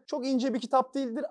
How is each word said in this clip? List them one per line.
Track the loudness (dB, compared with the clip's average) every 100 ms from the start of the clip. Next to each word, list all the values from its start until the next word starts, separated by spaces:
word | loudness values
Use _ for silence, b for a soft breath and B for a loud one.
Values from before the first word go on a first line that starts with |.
| -6
Çok | -4 0
ince | 2 2
bir | 0
kitap | 2 2 2
değildir | -2 -2 -4 -4